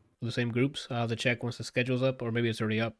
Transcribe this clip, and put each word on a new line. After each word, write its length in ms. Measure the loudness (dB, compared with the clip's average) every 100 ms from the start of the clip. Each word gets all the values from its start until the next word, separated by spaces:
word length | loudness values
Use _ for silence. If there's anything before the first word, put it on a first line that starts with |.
| _ _
the 100 | -4
same 200 | -2 0
groups. 360 | 2 0 0 -6
I'll 100 | -2
have 80 | -2
to 60 | 0
check 260 | 0 0
once 140 | -2 -6
the 60 |
schedule's 400 | -4 -2 0 2
up, 180 | 2 0
or 100 | -2
maybe 180 | 2 2
it's 120 | 2
already 180 | 0 0
up 160 | 0 -4